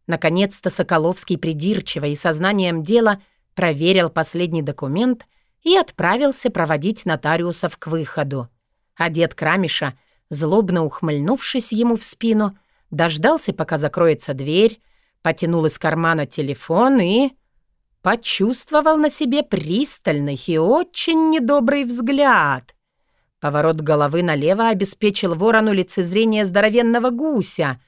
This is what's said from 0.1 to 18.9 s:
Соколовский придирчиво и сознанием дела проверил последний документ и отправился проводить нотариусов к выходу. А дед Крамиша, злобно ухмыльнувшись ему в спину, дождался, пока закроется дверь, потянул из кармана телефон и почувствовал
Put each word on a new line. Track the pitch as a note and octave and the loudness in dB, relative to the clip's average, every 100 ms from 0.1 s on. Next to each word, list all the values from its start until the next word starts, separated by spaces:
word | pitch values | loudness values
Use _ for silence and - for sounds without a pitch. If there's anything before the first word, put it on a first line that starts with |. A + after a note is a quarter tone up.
| E3 D#3+ F3 G3 - F3+ | -2 0 2 0 -2 -4
Соколовский | - E3+ E3+ D#3+ F#3 - F3+ | -4 0 0 0 -2 -4 -4
придирчиво | E3 D#3 E3+ A3 - D#3 D3 | -4 -2 -2 -2 -4 -6 -4
и | D3 | -2
сознанием | F3 D3+ F#3 G#3 F3+ E3 | -2 0 0 0 0 -2
дела | D#3 A#3 A3+ G3+ _ _ _ | 0 2 4 0 _ _ _
проверил | - F3 C#3+ E3+ F#3 E3+ | -2 -2 2 2 2 2
последний | E3 D#3+ E3+ F3 E3 | 0 -4 -4 -2 -2
документ | D3 - C3+ D#3+ B3+ A#3+ - _ _ _ | -4 -6 -4 0 0 -2 -8 _ _ _
и | E4 F#4 | 2 2
отправился | - - E3+ A#3 C#4+ C4+ B3 | 2 -2 0 2 0 0 -4
проводить | - D#3+ D3+ E3+ G#3+ F#3+ | -2 0 0 -2 -4 -4
нотариусов | D#3+ D3+ E3 F3 E3 F3 - | -2 0 0 -2 -4 -6 -8
к | - | -6
выходу. | E3 C#3+ - C#3 C3+ A#2+ _ _ _ _ - | -6 -4 -6 -6 -6 -10 _ _ _ _ -4
А | E3+ | -2
дед | D#3+ D#3+ | 0 -2
Крамиша, | - D#3 F3+ E3+ - C#3+ - _ _ - | 0 0 0 0 -2 -6 -8 _ _ -12
злобно | C#3+ D#3 G3+ G3 F3+ | -6 0 2 2 0
ухмыльнувшись | D#3 - D#3+ D3 D3+ C4+ - B3+ - | -2 -2 -2 0 0 -2 -2 -4 -4
ему | A3 A#3+ A3+ | -2 0 -2
в | |
спину, | - - A3+ G#3+ G#3 G3+ _ _ _ | -6 -4 0 0 0 -4 _ _ _
дождался, | D3+ E3+ D3+ A3+ D#4+ - | -2 0 2 2 2 -2
пока | - D#3+ D#3 | -6 -4 -4
закроется | D3 - E3+ D3 - | -2 2 2 2 -4
дверь, | C3+ C3+ E3+ A3 G#3+ _ _ _ _ | -6 -2 2 2 0 _ _ _ _
потянул | E3 D#3+ E3+ E3+ D#3 | -2 0 0 2 0
из | - | 0
кармана | D#3+ D#3 E3 D#3+ C#3+ | -2 0 0 0 -2
телефон | - C#3 C3+ - E3 B3+ C4+ | -4 -6 -6 -2 2 4 4
и | F3 G#3+ C4+ - _ _ _ _ _ _ | 4 2 0 -2 _ _ _ _ _ _
почувствовал | F3+ A3+ - - G3+ B3+ - D4+ D#4 | -2 -2 -2 -2 0 -2 -2 2 4